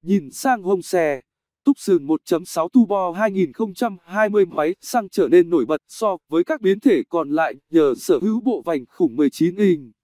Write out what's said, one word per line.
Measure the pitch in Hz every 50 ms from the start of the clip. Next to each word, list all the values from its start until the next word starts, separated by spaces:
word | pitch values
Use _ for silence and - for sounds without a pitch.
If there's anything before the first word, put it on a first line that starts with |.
Nhìn | - 165 196 196 147 131
sang | - - - 269 254 220
hông | 185 180 202 180
xe, | 165 - - 180 160 151 143 127 _ _ _ _ _ _ _ _ _
Tucson | 277 277 - - 202 190 165 139
một | 139 160 - _
chấm | - 180 156 180
sáu | - - 170 160 185
Turbo | - 262 226 180 208 196 185 175
hai | 165 185 220 214
nghìn | 196 190 180 143
không | 120 - 226 202 180
trăm | - 247 226 196 175 _
hai | 170 180 208 220 208
mươi | 208 208 190
máy | 175 165 156 151 160 190 _
xăng | - - - 247 202 190
trở | - 208 170 117
nên | 156 180 170 170
nổi | 175 151 117
bật | 120 156 147 _ _
so | - - 220 208 185 170 _ _
với | 151 165 185
các | - 311 269
biến | 214 190 196 208
thể | - 277 196 139 101 _
còn | - 170 151 143
lại | 147 160 160 139 113 - _ _
nhờ | 160 160 151 139 120 -
sở | - - 175 123
hữu | 180 214 220 240
bộ | 208 254 226 151
vành | 117 170 165 135 123
khủng | _ _ _ 180 135 113
mười | 135 147 135
chín | - - 156 175 175
inch. | 202 208 190 170 147 131 117 _ _